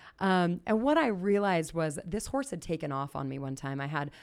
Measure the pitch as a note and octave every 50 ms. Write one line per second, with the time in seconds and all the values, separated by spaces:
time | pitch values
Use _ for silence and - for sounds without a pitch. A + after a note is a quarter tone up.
0 | - - - - F#3+ G3 F#3 F3+ F3 F3 F3 F3 - - G#3+ A3 A#3 C#4 D4+ D#4
1 | D#4 B3 G#3 F3+ F3+ G3+ G3+ G3+ G3+ G3 F#3 E3 D#3 D3 - E3 D#3+ D#3 C#3+ E3
2 | - F3 F3+ A3 - - - C4+ C4+ - - E3+ - - E3 D3+ - D3 C#3 C3+
3 | C#3 C#3+ - C#3+ C#3+ C3+ C3+ C3+ C#3 C3+ C3+ C3 - C#3 C3+ C#3 C#3 C#3+ D#3 D3
4 | C#3+ C#3+ - -